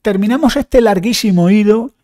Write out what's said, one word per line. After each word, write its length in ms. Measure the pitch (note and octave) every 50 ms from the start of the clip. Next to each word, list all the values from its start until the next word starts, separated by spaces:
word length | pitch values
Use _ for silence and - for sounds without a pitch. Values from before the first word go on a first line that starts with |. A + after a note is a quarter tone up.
Terminamos 540 | _ G#3+ G3 F#3+ G3+ G#3 B3 C#4+ D#4+ B3 -
este 260 | C#4+ - _ - B3+
larguísimo 680 | A#3 A3 G3+ F3+ E3+ A#3 A#3 - - G#3+ F#3 F3 E3+ F3+
hilo 420 | G3+ G#3+ G#3 G#3 G#3+ A3+ A#3 C#4 _ _